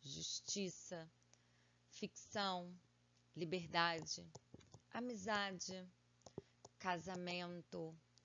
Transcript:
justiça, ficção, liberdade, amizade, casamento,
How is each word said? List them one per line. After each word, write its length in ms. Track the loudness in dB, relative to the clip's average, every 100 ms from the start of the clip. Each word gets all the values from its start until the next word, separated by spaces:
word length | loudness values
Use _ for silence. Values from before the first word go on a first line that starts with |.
justiça, 1080 | -8 -4 -2 -2 0 0 0 -2 -8 -8 -8 -16 _ -20 _ -20 -20 _ _
ficção, 840 | -6 -6 -6 -6 0 2 2 -2 -10 -18 _ _ _ _ -4
liberdade, 920 | 0 0 4 6 6 6 0 -4 -6 -14 _ -20 -18 -20 -6
amizade, 960 | -2 -2 0 2 4 2 0 -4 -6 -8 -16 _ _ -14 -12 -12 _ -20 -2
casamento, 1160 | 4 4 2 -2 0 0 -2 -4 -6 -6 -4 -8 -18 -20